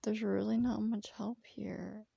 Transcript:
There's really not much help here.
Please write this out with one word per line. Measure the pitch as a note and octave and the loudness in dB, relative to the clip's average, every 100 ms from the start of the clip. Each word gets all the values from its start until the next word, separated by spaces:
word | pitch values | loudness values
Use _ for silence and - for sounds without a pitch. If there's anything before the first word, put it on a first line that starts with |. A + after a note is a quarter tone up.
There's | A3+ G#3+ | 0 0
really | G#3+ G3 G#3 A3+ | 2 2 4 4
not | B3 G#3+ | 4 2
much | A3 A3 - - | 2 0 -4 -6
help | G#3 A#3+ - | -6 -6 -12
here. | - G3+ F3+ F#3+ G#3 G#3+ | -8 -6 -6 -6 -10 -16